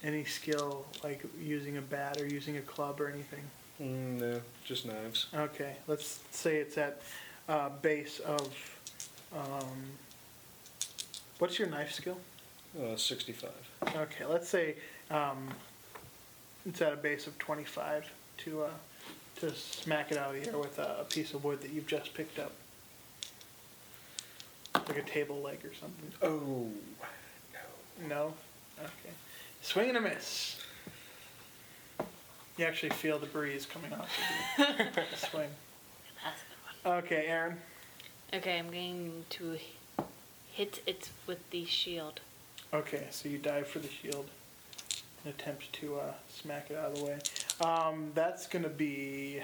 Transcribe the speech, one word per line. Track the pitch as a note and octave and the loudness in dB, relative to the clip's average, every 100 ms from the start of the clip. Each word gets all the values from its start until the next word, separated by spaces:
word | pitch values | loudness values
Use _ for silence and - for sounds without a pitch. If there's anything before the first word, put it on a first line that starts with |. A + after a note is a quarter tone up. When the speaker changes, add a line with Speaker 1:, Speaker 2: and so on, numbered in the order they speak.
| D3+ | 2
Speaker 1:
any | D3+ | 2
skill, | C#3+ - - D3 C#3+ C#3 C#3 - | 2 0 4 4 4 0 -4 -4
like, | D3+ C#3 E3+ E3 | -2 -2 -4 -4
using | D#3 D3 C#3+ C#3+ | 0 0 2 -2
a | |
bat | C3+ C#3+ C#3 D3 | 0 0 2 2
or | C#3+ | 0
using | C#3+ C#3+ D3 | 0 0 -2
a | |
club | C3+ - C#3+ C#3+ | -2 -2 0 2
or | D3 | 0
anything? | C#3+ C#3+ C#3+ C#3+ - - - | 0 -6 -8 -8 -12 -16 -4
Speaker 2:
Mm, | C#3 C3 B2+ B2 | 0 0 2 2
no, | A#2+ A#2+ A#2+ - | 2 2 -4 -12
just | - B2 A#2+ | -4 -2 -2
knives. | G#2+ A2+ A2+ - | -4 -2 0 0
Speaker 1:
Okay, | D#3 D3+ - C#3 C#3+ - | 2 0 0 -4 -2 0
let's | D3+ - - - | 0 0 -6 -6
say | - E3+ D#3 | 2 6 6
it's | D3 - | 4 4
at, | C#3+ C#3+ - - - - - | 2 2 -8 -10 -10 -10 4
uh, | D3+ C#3+ C#3+ | 4 4 6
base | D#3+ D3+ C#3+ - | 6 6 2 -2
of, | E3 D3 C3+ C3 - - - - - - - D#3 | 2 4 2 -4 -10 -10 -12 -8 -10 -10 -8 -4
um, | C#3 C#3 C3 C3+ C3+ C3+ - - - - - - - - - - - - - - | -2 -2 -2 -4 -8 -10 -14 -16 -18 -18 -18 -16 -18 -6 -4 -4 -8 -8 -10 2
what's | F3+ - | 2 4
your | F#3+ | 2
knife | D3 D3 | 2 -2
skill? | - F#3 F#3 - - - - - E3+ | -2 -2 -4 -8 -16 -16 -18 -10 -2
Speaker 2:
Uh, | A#2+ A2 | 0 4
sixty-five. | - B2 - A2+ - - - - - D#3+ | 2 2 -2 -4 -6 -8 -14 -2 0 2
Speaker 1:
Okay, | D3+ - C#3+ | 0 0 4
let's | E3+ E3+ | 4 6
say, | F#3+ D#3+ D3+ - - - | 6 6 2 -6 -12 2
um, | D3+ C#3+ C3+ C3+ C3 - - - - - - - - - - F#3+ | 4 4 2 -4 -6 -10 -16 -14 -14 -14 -16 -18 -18 -18 -6 -4
it's | D#3+ | 6
at | D#3+ | 6
a | D3 | 6
base | D3 C#3+ - | 2 2 -2
of | C#3+ | -6
twenty-five | - D3+ C#3+ - D3+ D3+ D#3 - - - | -2 0 0 -2 2 0 0 -12 -14 -8
to, | E3 D#3 | -4 0
uh, | D3+ D#3+ - - - - - - | 0 -2 -12 -12 -12 -12 -12 -2
to | D#3+ | 0
smack | - - - E3 D3+ D3 | 0 -4 -4 4 4 4
it | D3 | 2
out | C#3 C3+ | 2 0
of | |
the | D3 | 0
air | D3 | 0
with | C#3+ - | 0 0
a, | D3 - | 0 0
a | |
piece | - D#3 - | 2 2 2
of | C#3+ | 0
wood | D3 C#3 | 0 0
that | C3+ | -2
you've | D3+ C#3 | -4 2
just | D3 - | 0 0
picked | - D#3 - | -4 -4 -4
up. | D3 - - - - - - - - - - - - - - - - - - - - - - | -4 -8 -16 -18 -18 -18 -18 -8 -8 -8 -16 -16 -18 -18 -16 -16 -10 -10 -10 -14 -14 -14 2
Like | - - D3 | 4 4 0
a | |
table | C#3+ D3+ C#3+ C#3+ | 2 2 2 0
leg | C#3 C#3 | -2 -4
or | C#3 | -8
something. | - D#3 - D#3 - | -8 -8 -8 -10 4
Speaker 2:
Oh, | F3 D#3 C#3 C3 A#2 G#2 G2+ - - - - - - - - - - - | 6 6 4 2 2 -2 -8 -8 -10 -10 -14 -16 -12 -12 -10 -12 -14 -8
no. | D#3+ | -2
Speaker 1:
No? | D3 D3+ D#3+ - - - - | 2 2 0 -12 -18 -16 -10
Okay. | D#3 - - E3+ - - - - | -10 -10 -12 -12 -12 -12 -12 -8
Swing | - F#3+ A#3+ | 2 6 8
and | A#3+ | 8
a | |
miss. | G3+ - - - - - - - - - - - - - - - - - - - - - - - - - | 6 2 0 0 0 -2 -8 -10 -12 -12 -14 -14 -16 -16 -16 -16 -16 -16 -12 -4 -4 -6 -16 -16 -12 2
You | E3 | 4
actually | D#3+ D3+ | 4 2
feel | C#3 D#3 D3+ | 4 4 4
the | C#3+ | 2
breeze | D3+ D3 C#3 - | 0 2 0 -4
coming | E3 D3 | -6 -6
off | - - - - - - - | -4 -2 2 2 2 2 8
of | C#4+ C#4+ | 8 8
you. | |
Speaker 3:
<laughs> | G#3+ - C#3 - | 4 4 2 0
Speaker 1:
Swing. | - D#3+ D3 D3 - - - - - - | 0 2 0 -2 -12 -16 -16 -16 -16 -6
Speaker 3:
That's | - - | -4 -4
a | - - - - | -10 -12 -12 0
good | F#3 | 6
one. | F3 | 6
Speaker 1:
Okay, | E3+ E3 D#3 | 6 4 6
Aaron. | E3 E3 E3+ - - - - - - - | 4 4 0 -8 -14 -14 -14 -14 -14 -2
Speaker 3:
Okay, | F#3+ F#3 F3 | 0 2 2
I'm | E3+ | 2
going | F3 F3+ F3+ E3+ E3 D#3+ | -2 -2 0 -2 -4 -6
to | - E3+ D#3+ - - - - - - - - - | -4 -2 -2 -6 -12 -4 -4 -4 -8 -18 -18 -8
hit | - G3+ - - | 0 0 2 -2
it | F#3 - - - | -2 -6 -8 -4
with | F3 - | -4 -2
the | F3 | -2
shield. | E3+ - F3+ E3+ D3+ - - - - - - | 4 4 4 0 -2 -6 -14 -18 -14 -14 0
Speaker 1:
Okay, | D3+ C#3 C#3 - | 2 2 -2 -2
so | - D3 | -4 -2
you | C#3 | 2
dive | D3 C#3+ C#3+ | 4 4 2
for | D3+ | -2
the | C#3+ | -4
shield | - - C#3+ - - - - - - - - - - | -4 -2 -2 -2 -10 -18 -18 -12 -12 -2 -2 -2 -8
and | D3+ | -6
attempt | C#3+ D#3 C3+ - | -4 -4 -4 -6
to, | - D3 C#3+ | -6 -2 0
uh, | C#3 C#3 - | -2 -4 -10
smack | - D3+ D3 D3 | -10 -4 -4 -4
it | D3+ | 0
out | D3 | 0
of | C#3+ | 2
the | C#3+ | 0
way. | C#3+ - - - - | 0 -2 -2 -2 4
Um, | E3 E3 D#3+ D#3 D3+ | 6 8 6 4 2
that's | D3+ E3 - - | 4 4 4 -2
gonna | F3+ D#3+ | 0 0
be | D3 D3+ C#3 C#3 C#3 C#3 C#3+ | 2 2 2 0 -2 -2 -2